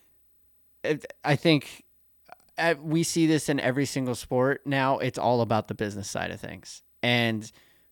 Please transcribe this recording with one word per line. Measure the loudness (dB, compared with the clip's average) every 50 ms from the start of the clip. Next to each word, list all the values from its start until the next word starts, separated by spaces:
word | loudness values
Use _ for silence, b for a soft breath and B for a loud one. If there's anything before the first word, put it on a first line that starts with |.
| b b b _ _ _ _ _ _ _ _ _ _ _ _ _ -2
it, | -2 -2 -2 -4 -14 -18 -4 0
I | 2 2
think, | 4 6 4 4 4 2 -4 -16 -20 _ _ _ _ _ _ _ _ _ -20 -20 _ _ _ _
uh, | 0 0 0 0 0
we | -2 0 0 2 2
see | 2 2 4 4
this | 4 4 2 2 0
in | -2 0
every | 0 0 0 0 -2
single | -2 -2 -4 -2 -2 -4
sport | -6 -6 -2 0 2 2 2 0 -2 -2
now. | -2 0 2 2 2 2 2
It's | 0 -4 -2 0
all | 0 2 2 2
about | 2 2 2 0 0
the | -2 -6
business | -4 -4 -4 -4 -6 -10 -8
side | -6 -6 -6 -6
of | -6 -10
things. | -12 -14 -14 -16 -16 -18 -20 -20 _ _ _ _ 0
And | 2 2 2 2 2 0 -2 -6 -10 b b b b b b b b